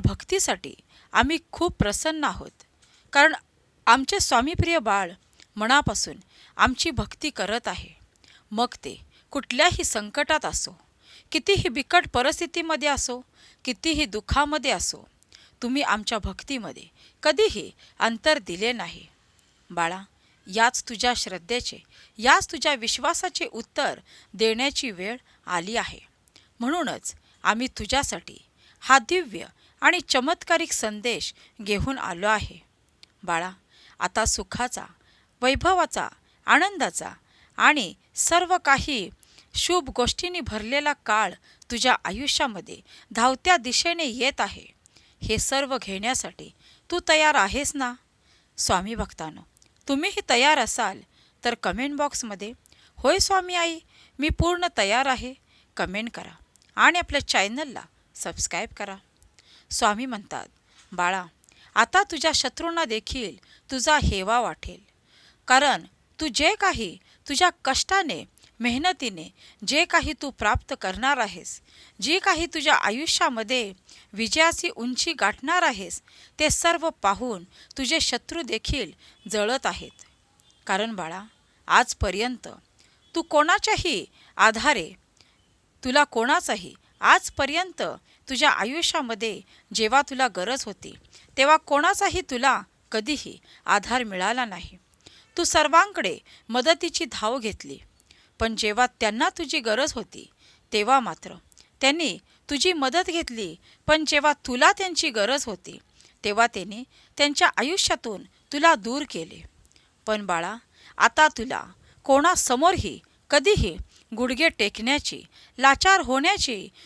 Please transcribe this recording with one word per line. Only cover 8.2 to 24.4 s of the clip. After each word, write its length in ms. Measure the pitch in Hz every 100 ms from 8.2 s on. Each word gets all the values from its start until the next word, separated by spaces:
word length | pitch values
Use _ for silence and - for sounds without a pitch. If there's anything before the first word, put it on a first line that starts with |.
| _ _ _
मग 160 | 214 240
ते 280 | - 139 - - _ _
कुठल्याही 520 | 285 - 247 339 -
संकटात 600 | 330 226 208 - 294 311 160
असो, 260 | - - - _ _ _ - _
कितीही 380 | 320 - 392 359
बिकट 380 | 240 - 349 359
परिस्थितीमध्ये 760 | 247 254 - 339 339 330 302 294
असो, 320 | 349 - 247 - _ - _ -
कितीही 400 | 247 330 302 285
दुःखामध्ये 640 | 208 - 262 294 302 262
असो, 380 | 185 - - - _ _ - _ _
तुम्ही 200 | 240 269
आमच्या 360 | - 208 208 226
भक्तीमध्ये 640 | 190 185 - 269 180 - - _ - _
कधीही 480 | 302 294 427 208 151 - - -
अंतर 400 | 220 226 311 302
दिले 320 | 185 175 226
नाही. 360 | 240 170 - 165 _ _ _ _ _ -
बाळा, 320 | 170 165 185 196 _ _ _ -
याच 420 | 196 233 - -
तुझ्या 240 | 220 247 240
श्रद्धेचे, 640 | 214 185 170 240 - - _ - - -
याच 340 | 233 349 -
तुझ्या 240 | 320 302 269
विश्वासाचे 680 | 226 - 269 339 359 - 320
उत्तर 540 | 220 - - 247 139 _ - _
देण्याची 580 | 185